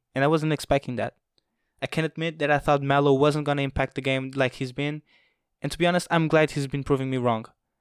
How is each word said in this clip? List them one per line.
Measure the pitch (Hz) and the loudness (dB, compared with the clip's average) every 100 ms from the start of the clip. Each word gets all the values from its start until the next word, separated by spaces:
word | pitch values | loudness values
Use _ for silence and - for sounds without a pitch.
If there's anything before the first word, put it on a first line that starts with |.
| _ | _
and | 135 | -2
I | 143 | 2
wasn't | 160 156 | 2 0
expecting | 151 - 139 - 117 | -2 0 -2 0 -6
that. | 107 - _ _ _ _ _ _ | -6 -10 _ _ _ _ _ _
I | 131 | -6
can | - 160 | -4 -4
admit | 156 165 160 | -4 -6 -4
that | 147 | 0
I | 143 | 0
thought | 156 143 | 2 0
Melo | 139 143 143 | 2 2 4
wasn't | 135 147 151 143 | 4 4 2 0
gonna | 143 | -2
impact | 139 139 135 - | -2 -2 -4 -4
the | |
game | 135 135 131 131 | -2 -2 -2 -2
like | 127 | -2
he's | - 131 | -2 -8
been, | 123 147 151 - _ _ _ _ _ | -4 -6 -6 -12 _ _ _ _ _
and | 143 | -8
to | - | -2
be | 175 | 0
honest, | 175 - | 0 0
I'm | 170 156 | 0 4
glad | 160 156 | 4 2
he's | 147 139 | 0 -4
been | 139 | -4
proving | 135 135 131 | -2 -2 0
me | 131 | -2
wrong. | 120 113 113 _ _ _ | 0 -2 -4 _ _ _